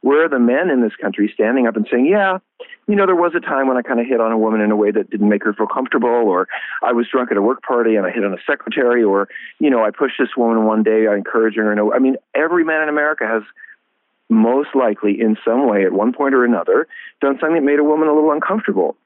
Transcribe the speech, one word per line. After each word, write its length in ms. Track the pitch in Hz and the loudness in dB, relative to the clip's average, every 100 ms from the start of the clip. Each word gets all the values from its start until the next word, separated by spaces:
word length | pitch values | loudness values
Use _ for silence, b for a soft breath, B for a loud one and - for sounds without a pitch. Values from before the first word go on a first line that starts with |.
Where 220 | 127 143 | 2 2
are 40 | 160 | 2
the 100 | 139 | 2
men 300 | 120 131 180 | 2 2 0
in 120 | 135 | 0
this 120 | 113 - | 0 -2
country 300 | 101 98 104 | -8 -2 -4
standing 340 | - 110 131 120 | 0 0 2 0
up 100 | 110 | -2
and 100 | 107 | -2
saying, 160 | 123 135 | 0 2
"Yeah, 320 | 208 196 185 _ _ B B - | 2 0 -2 _ _ B B -2
you 80 | |
know, 120 | 202 196 | 0 2
there 100 | 180 | 2
was 160 | 175 | 2
a 60 | 170 | 0
time 260 | - 139 135 | -4 -2 0
when 80 | 127 | 0
I 40 | |
kind 180 | 120 120 | -2 -4
of 60 | 120 | 0
hit 140 | 120 | 0
on 120 | 113 | 0
a 60 | 113 | 0
woman 220 | 110 110 | 0 0
in 100 | 104 | 0
a 60 | 107 | 2
way 140 | 104 | 2
that 180 | 104 95 | 0 -4
didn't 180 | 107 104 | -2 0
make 120 | 104 | 0
her 100 | 110 | -2
feel 120 | 104 107 | -4 -4
comfortable, 420 | - 131 131 117 | -4 -2 -2 0
or 400 | 120 113 90 95 B B B | 2 2 0 -2 B B B
I 100 | - | -2
was 140 | 120 117 | -2 -2
drunk 220 | 131 123 | -2 -2
at 60 | 101 | 0
a 40 | |
work 200 | 104 131 | 0 -2
party 340 | - 123 113 110 | -2 0 2 0
and 100 | 92 | 0
I 40 | |
hit 140 | 107 | -2
on 100 | 101 | -4
a 40 | 90 - | -4 -6
secretary, 560 | 143 - 113 123 120 | -6 -4 -2 0 2
or, 260 | 110 98 101 B B B | 2 2 -2 B B B
you 120 | 147 | 0
know, 120 | 127 | 2
I 60 | 107 | 0
pushed 260 | - 135 - | 0 -4 -2
this 180 | 127 - | -4 0
woman 280 | 117 113 | 0 2
one 180 | 110 107 | 2 2
day, 240 | 110 110 110 | 2 2 2
I 100 | 104 | 0
encouraged 400 | 98 117 113 107 | -2 0 0 0
her." 140 | 107 | -2
And 80 | 104 104 | 0 0
I 40 | 123 | 2
mean, 180 | 131 131 _ | 0 0 _
every 300 | - 160 175 | -4 0 0
man 180 | 160 156 | 0 -2
in 60 | 156 | -2
America 360 | 147 147 156 110 | -2 -2 -2 -2
has 160 | 113 107 - B B _ _ _ _ _ | -4 -6 -20 B B _ _ _ _ _
most 460 | 113 113 131 147 | 2 2 2 0
likely 440 | 135 123 104 104 98 | 0 0 0 -2 0
in 180 | 113 107 | 0 0
some 220 | - 120 139 | 0 0 2
way 160 | 101 | 2
at 80 | 95 | 0
one 200 | 95 110 | 0 -2
point 220 | 123 139 | 0 0
or 100 | 135 | 2
another 420 | 120 107 82 104 160 B B B | 2 0 2 0 0 B B B
done 160 | 139 139 | -2 -2
something 140 | 156 165 | 0 0
that 60 | |
made 160 | 143 143 | 2 2
a 60 | |
woman 240 | 147 151 156 | 2 2 2
a 40 | |
little 180 | 151 156 | 2 2
uncomfortable. 640 | 151 - 208 208 120 80 - | 0 -2 -4 -2 -2 -2 -4